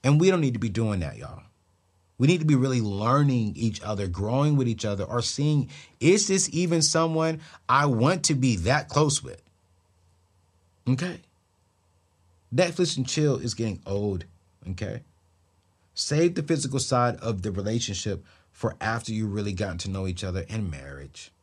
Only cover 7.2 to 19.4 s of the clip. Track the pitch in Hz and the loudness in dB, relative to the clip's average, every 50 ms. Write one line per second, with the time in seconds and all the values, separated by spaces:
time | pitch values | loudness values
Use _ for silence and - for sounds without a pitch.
7.2 | 160 160 160 156 - - - - _ - 123 139 147 143 123 110 120 151 190 170 | 0 0 -2 -4 -10 -18 -20 -14 _ 2 4 4 4 4 4 4 4 4 2 2
8.2 | - - 156 131 131 127 113 90 82 117 139 151 151 - - 143 156 151 147 - | 0 0 0 2 2 2 2 2 2 2 2 2 0 0 2 2 2 2 2 -2
9.2 | - 64 - - _ _ _ _ _ _ _ _ _ _ _ _ _ _ _ _ | -6 -10 -16 -18 _ _ _ _ _ _ _ _ _ _ _ _ _ _ _ _
10.2 | _ _ _ _ _ _ _ _ _ _ _ _ _ 120 131 131 170 180 170 - | _ _ _ _ _ _ _ _ _ _ _ _ _ 0 0 0 -2 -8 -8 -12
11.2 | _ _ _ _ _ _ _ _ _ _ _ _ _ _ _ _ _ _ _ _ | _ _ _ _ _ _ _ _ _ _ _ _ _ _ _ _ _ _ _ _
12.2 | _ _ _ _ _ _ 120 135 180 170 160 - 180 156 - 135 127 - - 160 | _ _ _ _ _ _ 0 2 2 2 2 0 -2 0 0 -4 -4 -2 0 0
13.2 | 151 147 131 - - 117 - - 117 110 95 - - - 98 101 104 104 95 87 | 2 2 0 0 -4 -6 -4 -4 -4 -4 -4 -6 -6 -4 -4 -2 -2 -2 -4 -4
14.2 | 87 - _ _ _ _ _ _ - 92 95 - 107 98 107 120 - _ _ _ | -8 -12 _ _ _ _ _ _ -10 -10 -8 -6 -6 -8 -8 -10 -12 _ _ _
15.2 | _ _ _ _ _ _ _ _ _ _ _ _ _ _ _ - - - 151 151 | _ _ _ _ _ _ _ _ _ _ _ _ _ _ _ -8 -4 0 2 4
16.2 | 170 175 175 - 147 - 165 143 151 127 131 131 - - 131 123 123 120 117 - | 4 2 2 -2 -2 0 0 0 0 -2 -2 -2 0 2 2 2 2 2 0 -2
17.2 | - 113 110 92 92 110 92 98 98 107 113 120 117 - 98 - - 107 98 95 | -4 -4 -4 -2 -4 -4 -4 -2 -2 -2 -2 -2 -2 -2 -6 -4 -4 -4 -6 -6
18.2 | - _ _ _ _ _ _ - - 110 - - - 110 113 117 - - 110 107 | -8 _ _ _ _ _ _ -4 -4 -4 -4 -2 -4 -2 -2 -4 -4 -4 -4 -2
19.2 | 110 104 98 107 | -2 -2 -2 -2